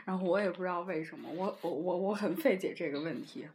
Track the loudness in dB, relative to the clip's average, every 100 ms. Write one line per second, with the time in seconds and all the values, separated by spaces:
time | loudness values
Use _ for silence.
0 | -4 0 4 4 2 0 -2 -2 -2 -2
1 | -4 -8 -8 -2 -2 -2 -2 0 0 2
2 | 2 2 0 4 4 4 0 -2 -2 -2
3 | -2 -4 -8 -10 -12